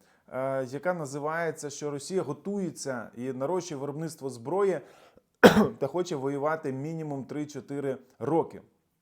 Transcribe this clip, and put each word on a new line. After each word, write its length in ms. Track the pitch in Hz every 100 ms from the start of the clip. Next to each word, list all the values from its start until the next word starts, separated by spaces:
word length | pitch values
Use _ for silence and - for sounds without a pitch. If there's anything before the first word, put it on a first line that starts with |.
| _ _ -
е, 380 | 127 135 135 127
яка 280 | 139 180
називається, 760 | 180 139 143 147 160 165 151 147
що 220 | - 147
Росія 300 | 143 - 185
готується 880 | 143 143 190 202 175 - 139 123 101 113
і 180 | 131
нарощує 480 | 127 143 185 175 143
виробництво 480 | 143 143 160 160 135
зброї 520 | 120 123 185 202 156 - - - - _
<coughs> 480 | - 190 214 151 113
та 80 | 135
хоче 280 | 170 180 147
воювати 560 | 135 139 147 156 151
мінімум 540 | 131 151 165 151 139 117
три-чотири 720 | 147 147 135 - 139 135 123 - -
роки. 420 | 117 160 - 95 - _ _ _